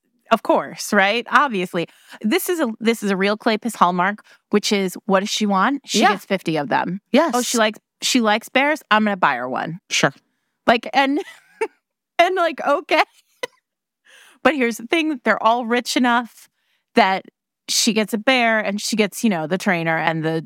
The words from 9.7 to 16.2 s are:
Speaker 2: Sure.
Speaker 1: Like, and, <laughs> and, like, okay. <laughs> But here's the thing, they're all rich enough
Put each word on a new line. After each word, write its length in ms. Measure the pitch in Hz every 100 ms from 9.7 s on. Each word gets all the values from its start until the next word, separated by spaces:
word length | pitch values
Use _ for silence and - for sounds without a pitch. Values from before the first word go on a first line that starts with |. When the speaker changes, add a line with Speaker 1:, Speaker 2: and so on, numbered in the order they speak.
| 170 -
Speaker 2:
Sure. 240 | - 147 - _ _ _ _ -
Speaker 1:
Like, 240 | 233 -
and, 280 | 277 277 294 - - _ - 440
<laughs> 500 | _ _ _ _ -
and, 160 | 349 370
like, 240 | 339 294 -
okay. 380 | 285 302 320 427
<laughs> 40 | _ _ _ - _ _ _ _ _ _ - - _
But 120 | 262 294
here's 220 | 233 214
the 100 | 233
thing, 320 | 339 311 269
they're 180 | 226 202
all 240 | 220 240 226
rich 320 | 240 240 285
enough 500 | 247 240